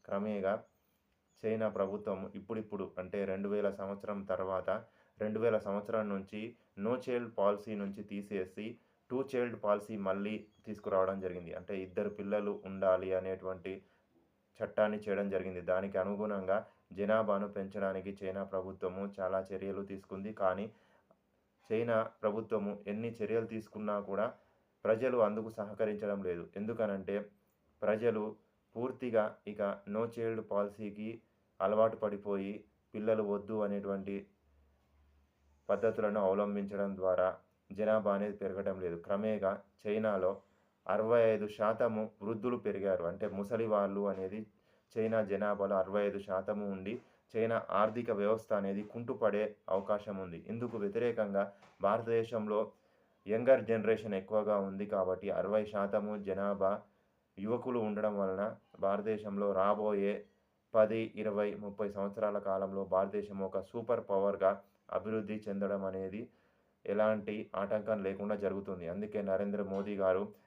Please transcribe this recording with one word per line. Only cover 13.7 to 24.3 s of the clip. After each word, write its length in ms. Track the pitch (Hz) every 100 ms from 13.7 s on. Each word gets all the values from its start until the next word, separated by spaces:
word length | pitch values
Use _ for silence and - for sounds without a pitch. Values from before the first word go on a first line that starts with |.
| 95 - _ _ _ _ _ _ -
చట్టాన్ని 380 | 104 - 107 104
చేయడం 320 | 107 98 101
జరిగింది. 320 | 98 92 90
దానికి 360 | 87 92 98 98
అనుగుణంగా 600 | 95 101 107 101 92 101 110 _ _
జనాభాను 540 | - 101 110 104 98 101
పెంచడానికి 640 | 101 95 101 98 95 95
చైనా 320 | 98 95 95
ప్రభుత్వము 600 | 95 95 92 95 95 92 101
చాలా 260 | 98 92 95
చర్యలు 420 | 95 95 98 98
తీసుకుంది. 500 | 98 95 - 95 101
కానీ 340 | 110 95 92 104 - _ _ _ _ _ _ _ _ -
చైనా 260 | 110 117 113 110 -
ప్రభుత్వము 560 | 110 104 110 110 101 101 -
ఎన్ని 220 | 104 117
చర్యలు 360 | 113 104 113 113
తీసుకున్నా 500 | 113 107 110 107 104
కూడా 260 | 95 98 113